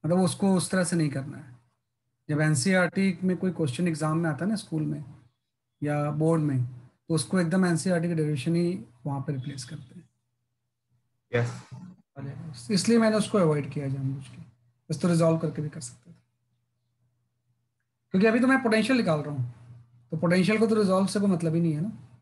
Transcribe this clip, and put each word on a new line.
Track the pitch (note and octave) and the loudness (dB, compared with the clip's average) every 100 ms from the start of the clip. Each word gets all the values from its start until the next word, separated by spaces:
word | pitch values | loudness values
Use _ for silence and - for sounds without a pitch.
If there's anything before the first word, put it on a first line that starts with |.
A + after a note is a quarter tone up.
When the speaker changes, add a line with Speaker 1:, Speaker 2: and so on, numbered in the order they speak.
Speaker 1:
मतलब, | D#3 F3+ | 2 2
उसको | F3+ - G3 F#3 | 2 2 2 2
उस | - | 0
तरह | F#3 | -2
से | E3+ F3 | 0 0
नहीं | D3+ | 0
करना | C3 C3+ - | -2 -8 -14
है। | - - _ _ _ _ _ _ - | -18 -20 _ _ _ _ _ _ -4
जब | D3+ | 0
एनसीईआरटी | D#3 C#3+ F#3+ F#3 F3 F#3+ F#3+ E3+ | 2 2 4 4 2 2 0 0
में | F#3 F3 | -2 0
कोई | F#3 | -2
question | E3+ D3+ - F3+ | -2 -4 0 -2
exam | D3+ D#3 D#3+ | 0 -2 0
में | E3+ | -2
आता | C3+ F3+ | -2 -2
है | |
ना, | G#3 | -4
school | - D#3 | -4 -4
में | D3+ D3+ D3 - _ _ _ _ _ _ | -4 -6 -10 -18 _ _ _ _ _ _
या | D3 D3 D3 | -4 -2 -2
board | D3 D#3+ E3 | 0 2 2
में, | D3 C3+ | 0 0
तो | B2 - - _ - D#3+ | -4 -8 -20 _ -4 -4
उसको | - F#3 | 0 0
एकदम | E3+ F#3+ F3+ | 2 2 2
एनसीईआरटी | E3 F#3+ F3 E3+ | 0 0 0 0
के | E3 | -2
डेरिवेशन | D3+ D3+ E3 E3+ | -2 -2 0 0
ही | F3 F#3+ - _ - | 0 -4 -10 _ -6
वहाँ | C#3 | -6
पे | C3 | -6
replace | C3+ C3+ C#3 - | -6 -8 -10 -12
करते | D3+ - F3+ | -16 -16 -20
हैं। | - _ _ _ _ _ _ _ _ _ _ _ _ | -20 _ _ _ _ _ _ _ _ _ _ _ _
Speaker 2:
यस। | A#2+ A#2+ - - - - - _ - C#3 - E3 - - | -2 -2 -6 -16 -18 -18 -20 _ -14 -12 -12 -14 -14 -2
Speaker 1:
इसलिए | G3 A3+ A#3 | 0 4 6
मैंने | A3 G#3+ | 6 2
उसको | G#3 G#3 | 2 4
avoid | E3 D3 C3 | 4 2 -2
किया | D3+ C3+ | -6 -4
जानबूझ | C3+ C3+ C#3 - | -4 -4 -6 -10
के, | - - _ _ _ _ | -20 -20 _ _ _ _
बस | D#3 | -2
तो | F3+ | 2
resolve | E3 E3 D#3+ | 4 4 2
करके | D#3+ D#3 | -2 -4
भी | D3+ | -8
कर | E3 | -10
सकते | - - - | -16 -18 -20
थे, | - _ _ _ _ _ _ _ _ _ _ _ _ _ _ _ _ _ _ _ | -20 _ _ _ _ _ _ _ _ _ _ _ _ _ _ _ _ _ _ _
क्योंकि | F#3+ A3 | 2 4
अभी | A3 | 4
तो | B3+ | 4
मैं | C4 | 4
potential | B3+ A3 G#3+ B3+ | 4 2 2 2
निकाल | F#3 D3+ | 2 0
रहा | D3 C#3+ | -2 -6
हूँ, | A#2+ - - - - _ _ | -6 -8 -20 -20 -20 _ _
तो | D#3+ | -2
पोटेंशियल | F3 F#3 F3+ G#3+ | 2 2 2 2
को | A3 | 2
तो | G#3+ | 2
रिजॉल्व | G3 F#3 F#3+ | 4 2 2
से | G#3 | 2
कोई | G3+ | 2
मतलब | F3 E3 E3 | 2 0 0
ही | |
नहीं | E3+ | 0
है | D3 | 0
ना। | G3 - - - | -4 -8 -20 -20